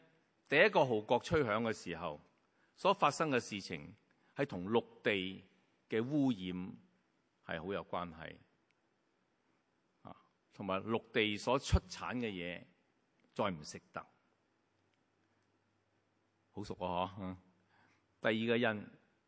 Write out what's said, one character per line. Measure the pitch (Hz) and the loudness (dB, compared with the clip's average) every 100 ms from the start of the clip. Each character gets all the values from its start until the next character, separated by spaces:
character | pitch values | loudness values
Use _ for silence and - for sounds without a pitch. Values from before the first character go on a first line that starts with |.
| - _ _ _ _ | -18 _ _ _ _
第 | 147 | 6
一 | 208 | 6
個 | 185 | 6
號 | 131 107 | 4 2
角 | 107 120 | 2 0
吹 | - 160 | 2 2
響 | 117 110 | 2 2
嘅 | 117 | 0
時 | 104 87 80 | -2 -6 -6
候， | 85 73 - _ _ _ _ - | -6 -8 -14 _ _ _ _ 0
所 | 190 | 2
發 | 196 147 | 4 2
生 | - 156 | 2 2
嘅 | 123 | 2
事 | - 101 | 0 -8
情 | - 78 80 107 _ _ _ - | -8 -10 -10 -20 _ _ _ -6
係 | 143 | -4
同 | 92 95 | -4 0
陸 | 117 - - | 2 0 -2
地 | 120 101 92 95 - _ _ _ _ | 0 0 -2 -8 -16 _ _ _ _
嘅 | 110 | -2
污 | 123 151 135 | 0 2 2
染 | 98 90 90 92 - - _ _ _ _ _ - | 0 -4 -6 -8 -12 -20 _ _ _ _ _ -8
係 | 82 | -6
好 | 90 | -4
有 | 95 | -6
關 | 82 92 87 | -4 -6 -6
係。 | 80 78 78 _ _ _ _ _ _ _ _ _ _ _ _ _ _ _ _ | -10 -14 -16 _ _ _ _ _ _ _ _ _ _ _ _ _ _ _ _
啊， | 98 - _ _ _ | -20 -20 _ _ _
同 | - 98 | -10 -4
埋 | 95 | -4
陸 | 104 113 - | -2 -4 0
地 | 117 107 104 | 0 2 0
所 | 120 139 | 0 0
出 | - - - | 2 2 0
產 | - 175 123 | -8 -6 -4
嘅 | 113 | -4
嘢 | 92 87 87 - _ _ _ _ _ _ | -4 -8 -10 -14 _ _ _ _ _ _
再 | - 104 | -2 -2
唔 | 80 | -2
食 | 73 - - | -10 -14 -12
得。 | 80 - _ _ _ _ _ _ _ _ _ _ _ _ _ _ _ _ _ _ _ _ _ _ _ _ | -14 -14 _ _ _ _ _ _ _ _ _ _ _ _ _ _ _ _ _ _ _ _ _ _ _ _
好 | - | -12
熟 | 107 | -10
啊， | 95 90 87 92 98 | -6 -2 0 -2 -4
嗬， | |
嗯。 | 92 92 _ _ _ _ _ _ _ _ | -10 -10 _ _ _ _ _ _ _ _
第 | 113 | 0
二 | 110 113 | 2 2
個 | 117 | 2
印， | 117 104 - - _ _ | 2 0 -8 -18 _ _